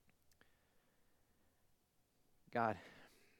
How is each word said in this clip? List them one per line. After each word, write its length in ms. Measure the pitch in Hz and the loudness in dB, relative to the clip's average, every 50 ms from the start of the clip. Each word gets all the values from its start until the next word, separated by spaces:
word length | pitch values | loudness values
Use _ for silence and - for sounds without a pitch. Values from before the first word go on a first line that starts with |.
| - - - - - - - - - - - - - - - - - - - - - - - - - - - - - - - - - - - - - _ - - - - - - - - - - - - - | -20 -20 -20 -20 -20 -20 -20 -20 -20 -20 -20 -20 -20 -20 -20 -20 -20 -20 -20 -20 -20 -20 -20 -20 -20 -20 -20 -20 -20 -20 -20 -20 -20 -20 -20 -20 -20 _ -20 -20 -20 -20 -20 -20 -20 -20 -20 -20 -20 -2 4
God, 220 | 120 113 110 104 - - - - - - - - - - - - - | 6 6 6 6 2 -4 -14 -16 -16 -18 -20 -20 -20 -20 -20 -20 -20